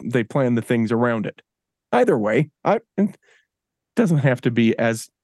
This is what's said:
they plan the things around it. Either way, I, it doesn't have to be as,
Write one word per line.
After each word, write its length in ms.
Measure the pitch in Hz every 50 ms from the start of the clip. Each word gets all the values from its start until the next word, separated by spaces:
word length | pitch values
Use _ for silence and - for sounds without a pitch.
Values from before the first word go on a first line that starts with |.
they 220 | - - 120 123 113
plan 300 | - - 147 131 123 120
the 80 | 117
things 280 | 107 - 127 117 113 107
around 360 | 117 113 120 120 117 110 104
it. 160 | - - - _ _ _ _ _ _ _ _ _ _
Either 260 | - 247 247 233 170 117
way, 320 | 104 107 110 127 156 - - _ -
I, 160 | 165 202 220 - _ _
it 220 | - 196 196 - - _ _ _ _ _ _ _ _ _ _ _ _ _ _ _
doesn't 240 | - 233 170 170 147
have 220 | 131 139 123 117
to 100 | - 127
be 280 | 117 120 117 113 110 -
as, 320 | 117 117 113 113 - - _ _